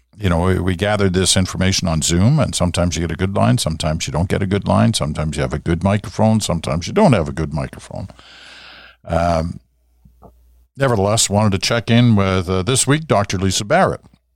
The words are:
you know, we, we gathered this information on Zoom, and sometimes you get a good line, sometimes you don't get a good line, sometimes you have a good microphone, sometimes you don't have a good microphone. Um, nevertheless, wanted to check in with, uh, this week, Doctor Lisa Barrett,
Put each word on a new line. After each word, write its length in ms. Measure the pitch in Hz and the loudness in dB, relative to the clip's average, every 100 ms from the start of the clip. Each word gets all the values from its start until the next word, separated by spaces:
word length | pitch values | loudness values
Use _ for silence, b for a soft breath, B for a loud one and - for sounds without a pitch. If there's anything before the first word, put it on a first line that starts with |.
| _ - | _ -6
you 120 | 98 | -2
know, 120 | 85 | 0
we, 160 | 90 92 | 2 0
we 180 | 90 87 | 0 -2
gathered 380 | 101 104 101 | 0 2 2
this 220 | 90 92 - | 2 2 0
information 540 | 92 85 92 92 92 | 0 0 -2 0 -2
on 120 | 80 | -2
Zoom, 380 | - 85 107 151 | 0 2 2 2
and 160 | 87 - | 0 -2
sometimes 400 | 92 90 87 87 | -2 0 -2 -2
you 60 | |
get 100 | 85 | -4
a 60 | 80 | -2
good 180 | 95 101 | -2 0
line, 220 | 107 123 | 2 0
sometimes 500 | - 80 85 80 - | -2 -4 -4 -4 -4
you 60 | |
don't 160 | 101 92 | -2 -2
get 120 | 92 | -2
a 60 | 98 | -2
good 200 | 101 - | -2 0
line, 240 | 98 113 | 2 2
sometimes 420 | 110 - 78 - 76 | 0 -4 -4 -4 -4
you 60 | |
have 120 | 65 | -4
a 60 | 71 | -4
good 240 | - 85 | -2 -2
microphone, 560 | 95 104 - - 110 110 | 0 -2 -4 -2 2 2
sometimes 480 | - 85 - 82 - | 0 -4 -2 -4 -2
you 60 | |
don't 180 | 196 208 | 2 4
have 140 | 110 73 | 4 0
a 60 | |
good 200 | 67 76 | -4 -4
microphone. 540 | 76 67 - - - 107 B B B B B B B B B | -4 -8 -10 -14 -14 -14 B B B B B B B B B
Um, 560 | - 82 85 82 82 - - _ _ _ _ _ - _ _ _ _ - | -4 -2 0 0 -2 -8 -18 _ _ _ _ _ -20 _ _ _ _ -2
nevertheless, 520 | 135 110 98 101 - | 0 2 2 2 0
wanted 220 | 101 107 | 2 2
to 80 | 95 | 2
check 320 | - 120 - | 0 -2 2
in 240 | 117 120 104 | 4 6 4
with, 340 | 95 92 87 | 4 2 0
uh, 140 | 92 | 0
this 240 | 92 131 - | 0 0 2
week, 180 | 147 160 | 0 2
Doctor 320 | 107 104 95 | 0 0 0
Lisa 280 | 95 92 104 | 0 -2 0
Barrett, 360 | 165 160 73 - _ _ | 2 2 -2 -10 _ _